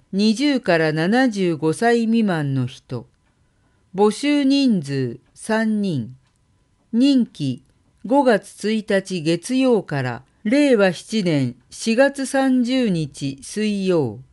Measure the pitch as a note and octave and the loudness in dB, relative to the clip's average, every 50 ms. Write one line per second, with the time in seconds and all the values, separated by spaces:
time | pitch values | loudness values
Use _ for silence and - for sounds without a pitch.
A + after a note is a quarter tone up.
0 | _ _ - F#3+ G#3 A3 A3+ G#3+ C#4+ D4 C#4 C4 - - E3+ E3 D#3+ D#3 D3+ D#3+ | _ _ -2 0 2 2 2 2 0 0 0 0 0 2 2 2 2 2 0 0
1 | D#3+ F#3 A3 B3+ C4+ B3+ G#3 G3 F#3 F3 E3 C#3+ D#3 D#3+ D#3 - A#3 A#3 A#3+ A#3+ | 0 2 2 2 2 2 0 0 0 0 0 0 0 -2 0 0 2 2 2 2
2 | A3+ A3 A3+ A#3 A3 G3+ F3 D#3+ D3 C#3 C3+ C3+ B2 B2 - - - - C3 A#2 | 2 2 2 2 2 2 0 0 -2 -2 -2 -2 -2 -4 -6 -12 -14 -12 -10 -10
3 | - - _ _ _ _ _ _ _ _ _ _ _ _ _ _ _ _ - F3+ | -10 -14 _ _ _ _ _ _ _ _ _ _ _ _ _ _ _ _ -2 2
4 | G#3 G#3+ G#3+ - - D4 D4 C#4+ C#4+ C4+ C#4 C#4 C#4 B3+ A3 F#3 C#3+ C3+ C#3 C3+ | 2 2 2 0 0 0 0 2 2 2 2 2 2 2 2 0 -2 -4 -4 -4
5 | C3 A#2+ A#2 - _ _ _ - - - A3 A3 A3+ A3 G#3+ G#3+ G3+ G3 E3 C3 | -4 -4 -6 -10 _ _ _ -12 -6 -4 -2 -2 -2 -2 -2 -2 -2 -2 -2 -4
6 | A2 A2+ B2+ - _ _ _ _ _ _ _ _ _ _ _ _ _ _ - A3+ | -6 -8 -12 -18 _ _ _ _ _ _ _ _ _ _ _ _ _ _ 0 2
7 | C4 C#4+ C#4 C4 A3 - - - D3+ C3 B2 - - _ _ _ _ _ _ _ | 2 4 4 2 0 -2 -4 -6 -6 -6 -6 -8 -12 _ _ _ _ _ _ _
8 | - G3 B3+ C#4+ C4+ B3+ A3 F#3+ - - - - - G#3 A3 A3 G3+ - G3+ G3 | -4 0 2 2 4 4 2 2 0 -6 -12 -8 -4 -4 -4 -4 -2 -2 -2 -2
9 | F#3+ - F#3 F3+ D3 D#3+ E3 E3+ - - B3+ C4 C4 B3+ A#3+ G3 D#3+ - D3+ C#3 | -2 -4 -6 -4 -2 -2 -2 -2 -2 -4 -2 0 2 2 2 0 0 -2 -4 -4
10 | B2+ B2+ A#2+ A#2 - _ _ _ - G#3+ B3 C#4+ D4 C#4+ B3+ G#3 G3 F#3 E3 - | -4 -4 -6 -8 -12 _ _ _ -4 0 2 2 4 4 4 4 4 2 0 -2
11 | - - G#3+ A3 F#3+ F3+ D#3 C#3+ C3 A#2+ B2 - _ _ - - - A3+ A3+ A3+ | -8 -6 -4 -2 0 0 0 0 0 -2 -4 -8 _ _ -16 -6 -4 0 2 2
12 | C4+ C#4 C#4 C#4 C4+ B3+ - C4+ C4+ C4+ B3+ B3+ A#3+ A#3 C4 C4 B3 G#3+ F3+ E3 | 2 2 0 -4 -6 -4 -2 -2 0 2 2 0 0 0 0 0 0 0 0 -2
13 | D#3 C3+ - - C#3+ C#3 C3+ - - - - G#3 G#3+ G#3+ G#3 G3 F#3+ F#3 F3+ E3 | -4 -6 -8 -8 -8 -8 -8 -10 -14 -10 -6 -4 -4 -2 -2 -2 0 0 0 0
14 | C#3 A#2 G2+ B2 C3 _ | 0 -2 -6 -10 -16 _